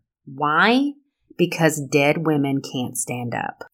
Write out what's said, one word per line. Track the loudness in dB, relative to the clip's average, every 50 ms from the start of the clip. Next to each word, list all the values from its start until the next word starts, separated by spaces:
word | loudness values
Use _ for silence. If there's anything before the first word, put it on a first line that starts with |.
| _ _ _ _ _
Why? | -18 -8 -4 -2 0 2 4 4 4 4 4 2 0 -4 -8 _ _ _ _ _ _ -2
Because | -2 -2 0 2 2 2 2 2 0
dead | -4 0 2 2 4 4 2 2 0 0
women | 0 2 0 0 0 -2
can't | -4 -6 -6 -6 -6 -6 -6
stand | -8 -8 -6 -8 -8 -6 -6 -6
up." | -6 -6 -6 -8 -12 -18 -20